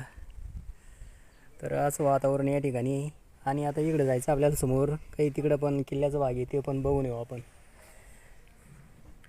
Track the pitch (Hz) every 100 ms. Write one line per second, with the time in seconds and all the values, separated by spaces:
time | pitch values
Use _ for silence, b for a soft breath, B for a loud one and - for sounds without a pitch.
0 | 131 - - - - - - b b b
1 | b b b b b - 143 139 143 143
2 | 143 135 135 139 139 143 143 123 127 139
3 | 147 - - - 135 139 147 147 156 156
4 | 135 127 143 143 147 147 131 131 143 151
5 | - - 151 135 147 143 147 139 131 139
6 | 143 147 135 123 123 143 135 135 135 143
7 | 131 117 117 120 - - - b b b
8 | b b b b b - - - - -
9 | - -